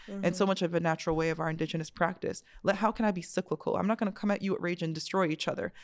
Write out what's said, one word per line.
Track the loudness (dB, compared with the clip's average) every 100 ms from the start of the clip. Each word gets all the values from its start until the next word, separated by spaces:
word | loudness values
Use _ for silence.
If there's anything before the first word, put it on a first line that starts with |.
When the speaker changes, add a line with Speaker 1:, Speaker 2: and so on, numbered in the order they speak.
| -12
Speaker 1:
and | -2 0 2
so |
Speaker 2:
Mm-hmm. | 2
Speaker 1:
much | 2
of | 2 2
a |
natural | 2 0 0 0
way | 0
of | 0
our | -2
indigenous | -2 -2 -4 -6
practice. | -2 -2 0 -4 -6 -10 -2
Let, | 0 2
how | 2
can | 2 2
I |
be | 2
cyclical? | -2 -4 -2 -2 0 0
I'm | 2
not | 2
gonna | 0
come | -2 -2
at | 0
you | -2
with | -2
rage | -2 -2
and | -2
destroy | -4 -2 2 2
each | 0 -2
other. | -2 -4 -6